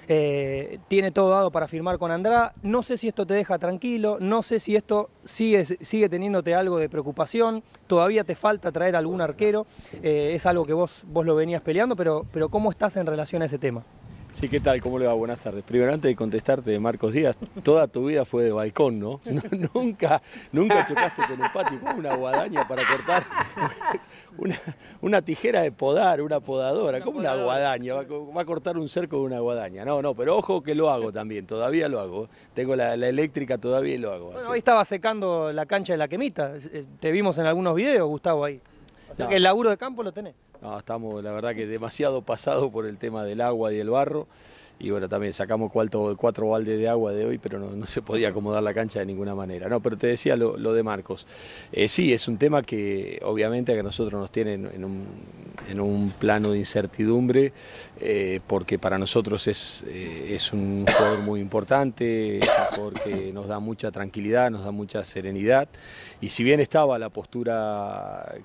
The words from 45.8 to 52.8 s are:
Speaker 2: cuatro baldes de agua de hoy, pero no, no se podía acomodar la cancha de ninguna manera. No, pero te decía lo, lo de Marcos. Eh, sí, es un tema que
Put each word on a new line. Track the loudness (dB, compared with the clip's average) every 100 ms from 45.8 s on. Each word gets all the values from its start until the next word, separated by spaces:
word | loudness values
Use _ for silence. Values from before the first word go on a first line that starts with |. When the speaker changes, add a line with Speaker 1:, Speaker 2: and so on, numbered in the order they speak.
| 0 0 -2 0
Speaker 2:
cuatro | 0 0 0
baldes | 0 0 0
de | 0
agua | 0 0
de | -2 -2
hoy, | -4
pero | -6 -8
no, | -8
no | -10 -6
se | -8
podía | -2 0 0
acomodar | -2 -2 0
la | 0
cancha | 0 -2 -4
de | -6
ninguna | -6 -6 -6
manera. | -8 -6 -2
No, | -2
pero | -2 0
te | 0
decía | 0 2 2
lo, | 2 0
lo | 0
de | 0
Marcos. | 0 -4 -8 -12 -14 -20 -18 -18 -8
Eh, | 0 0
sí, | 2 4
es | 2 0
un | 2
tema | 2 2
que | 0 -4